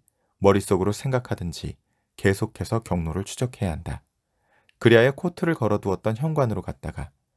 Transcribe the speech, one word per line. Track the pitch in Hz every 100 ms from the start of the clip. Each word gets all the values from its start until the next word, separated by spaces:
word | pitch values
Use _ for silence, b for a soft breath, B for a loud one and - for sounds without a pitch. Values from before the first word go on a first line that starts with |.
| _ _ _ _
머릿속으로 | 98 98 - 92 98
생각하든지 | 104 135 127 - - 87 - 71 - _ _ _ -
계속해서 | 101 98 110 - - 113
경로를 | - 90 80 87
추적해야 | 98 - 123 - 92
한다. | 80 80 67 - _ _ _ _ _ _ _
그리하여 | 117 117 131
코트를 | 135 175 - 170
걸어두었던 | 156 107 104 101 92 110 110
현관으로 | 160 151 120 95
갔다가 | 90 - 76 - 69 _ _